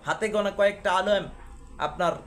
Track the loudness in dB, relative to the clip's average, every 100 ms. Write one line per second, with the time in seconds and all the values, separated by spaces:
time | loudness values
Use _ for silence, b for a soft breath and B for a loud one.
0 | -4 -2 0 0 0 4 2 4 2 2
1 | 4 2 0 -12 -16 -18 -18 -4 -4 2
2 | 0 0